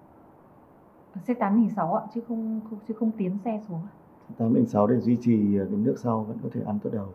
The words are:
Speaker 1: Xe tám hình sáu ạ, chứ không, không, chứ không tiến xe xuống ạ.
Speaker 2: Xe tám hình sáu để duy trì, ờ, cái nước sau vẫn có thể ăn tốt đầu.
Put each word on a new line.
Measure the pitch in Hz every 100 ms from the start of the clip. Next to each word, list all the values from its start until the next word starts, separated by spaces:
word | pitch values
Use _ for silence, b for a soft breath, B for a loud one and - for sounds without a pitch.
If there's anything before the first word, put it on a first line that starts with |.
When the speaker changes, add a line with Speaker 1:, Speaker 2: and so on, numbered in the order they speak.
| - - - - - - - - - - - 190
Speaker 1:
Xe | 208
tám | 240 196 214
hình | 208
sáu | 185 165
ạ, | 196 -
chứ | 233 233
không, | 226 220 220 -
không, | 208 -
chứ | 220
không | 220 220
tiến | 180 202
xe | 226 214 -
xuống | 165
ạ. | 202 - - - -
Speaker 2:
Xe | -
tám | 113
hình | 135 113
sáu | 104 104
để | 123
duy | 104 120
trì, | 120 113 101 101
ờ, |
cái | 95 101
nước | 120 131
sau | 120 113 107
vẫn | 113
có | -
thể | 117 107
ăn | 104
tốt | -
đầu. | 107 98